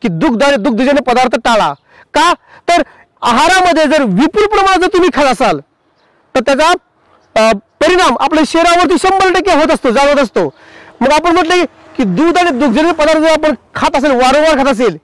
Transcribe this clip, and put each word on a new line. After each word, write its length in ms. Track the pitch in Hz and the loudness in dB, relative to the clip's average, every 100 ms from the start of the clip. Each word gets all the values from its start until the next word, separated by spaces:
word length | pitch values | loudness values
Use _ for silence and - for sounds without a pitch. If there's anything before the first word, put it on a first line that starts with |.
की 60 | 226 | -6
दुग्ध 360 | 165 311 220 | -2 -2 0
आणि 140 | 277 277 | 0 0
दुग्धजन्य 440 | 196 220 262 285 | -2 -2 0 0
पदार्थ 340 | 277 247 254 269 | 0 0 0 -2
टाळा. 380 | 254 220 165 143 _ - _ | -2 0 -2 -6 _ -20 _
का? 200 | 294 339 320 _ - - | -2 0 -2 _ -10 -2
तर 120 | 349 - - _ - | -2 -2 -10 _ -8
आहारामध्ये 640 | - 240 320 381 359 320 | -2 0 2 2 2 2
जर 200 | 302 311 | 2 0
विपुल 420 | 247 180 320 415 415 | 0 0 0 0 0
प्रमाणात 340 | 403 381 370 | 0 0 0
जर 80 | 359 | 0
तुम्ही 220 | 359 349 | 0 0
खात 120 | 269 285 | 0 0
असाल, 340 | 226 226 151 - _ _ _ _ _ _ - | 0 -2 -2 -8 _ _ _ _ _ _ -4
तर 40 | |
त्याचा, 300 | 233 269 320 359 _ _ _ _ _ 226 | -2 0 0 0 _ _ _ _ _ 0
अ, 160 | 220 202 | 0 0
परिणाम 640 | - - 311 359 330 247 | -6 -4 0 2 0 0
आपल्या 240 | 269 311 302 | -2 -2 0
शरीरावरती 480 | 330 339 349 349 349 | 2 2 2 0 0
शंभर 320 | 381 381 381 | 0 0 0
टक्के 200 | 359 381 | 0 0
होत 180 | 294 320 | 0 0
असतो, 200 | 302 269 | 0 0
जाणवत 280 | 220 285 285 | 0 2 0
असतो. 340 | 247 214 151 - - - - - | 0 -2 -4 -8 -20 -20 -16 -4
मग 100 | 277 | 0
आपण 200 | 302 339 | 0 0
म्हटलं 320 | 339 330 359 311 _ - - | 0 0 0 -2 _ -12 -6
की 60 | |
दूध 340 | 208 175 330 311 | -4 0 0 0
आणि 120 | 349 | 0
दुग्धजन्य 420 | 247 285 226 330 | 0 -2 0 -2
पदार्थ 280 | 330 302 320 | 0 0 0
जर 120 | 320 | 0
आपण 220 | 311 311 247 _ - | 0 -2 -4 _ -6
खात 200 | 302 302 | -4 -2
असेल, 160 | 294 | 0
वारंवार 460 | 247 254 285 311 277 | 0 2 2 0 0
खात 140 | 247 | -2
असेल, 260 | 226 240 156 | 0 -2 -4